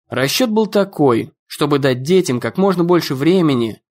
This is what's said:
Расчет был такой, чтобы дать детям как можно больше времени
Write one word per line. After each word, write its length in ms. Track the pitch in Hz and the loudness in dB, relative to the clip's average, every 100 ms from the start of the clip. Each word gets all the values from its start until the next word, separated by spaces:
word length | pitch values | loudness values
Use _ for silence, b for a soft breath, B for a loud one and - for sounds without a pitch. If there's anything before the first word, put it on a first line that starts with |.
| _ | _
Расчет 400 | 120 135 - 254 | -4 -2 0 0
был 180 | 214 214 | 0 0
такой, 680 | 208 196 - 143 117 - _ _ | 0 -2 0 2 2 -2 _ _
чтобы 320 | - 147 147 | -6 -2 0
дать 240 | 135 127 | 0 -2
детям 360 | 131 185 175 123 | 0 0 2 -2
как 180 | 117 147 | -4 -2
можно 260 | 196 180 | 0 0
больше 320 | 170 175 160 131 | 2 0 0 -2
времени 680 | 143 190 165 131 113 98 _ | 0 2 2 0 -2 -6 _